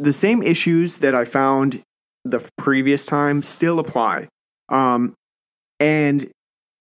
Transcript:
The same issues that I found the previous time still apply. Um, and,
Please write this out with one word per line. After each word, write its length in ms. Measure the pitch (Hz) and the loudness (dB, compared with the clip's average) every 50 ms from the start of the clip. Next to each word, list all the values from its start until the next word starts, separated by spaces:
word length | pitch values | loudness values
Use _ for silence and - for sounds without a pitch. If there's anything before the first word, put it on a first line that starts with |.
The 100 | 147 147 | 0 0
same 300 | 139 - 196 208 240 226 | 2 2 2 2 2 2
issues 560 | - 156 170 - - 175 165 165 175 170 - - | 2 0 0 0 0 2 2 2 0 -2 -2 -2
that 160 | 143 135 131 | 0 0 2
I 100 | 123 117 | 0 -2
found 560 | 117 - 135 135 135 135 135 135 139 131 - - _ _ _ _ _ _ _ - | -2 -2 0 2 2 2 2 0 0 -2 -6 -10 _ _ _ _ _ _ _ -6
the 220 | 127 123 117 - - _ - | -6 -6 -6 -6 -10 _ -4
previous 480 | - 139 135 135 131 139 143 139 - | -2 0 0 2 2 2 0 0 0
time 360 | - 151 143 147 143 143 143 | -2 -2 0 0 0 0 -2
still 360 | 139 - - - 165 170 170 165 | -2 -4 -4 -2 0 0 0 -2
apply. 500 | 156 160 - 123 113 104 85 - - - _ _ _ _ _ _ _ - | -2 -2 -2 0 0 0 -2 -4 -8 -12 _ _ _ _ _ _ _ -2
Um, 460 | 127 135 135 127 123 120 120 - - _ _ _ _ _ _ _ _ _ _ _ _ - | 0 0 2 2 2 0 0 -2 -6 _ _ _ _ _ _ _ _ _ _ _ _ 0
and, 480 | 147 151 156 151 151 143 143 139 131 - - _ _ _ _ _ _ _ _ _ | 0 2 2 2 2 2 0 0 -2 -6 -12 _ _ _ _ _ _ _ _ _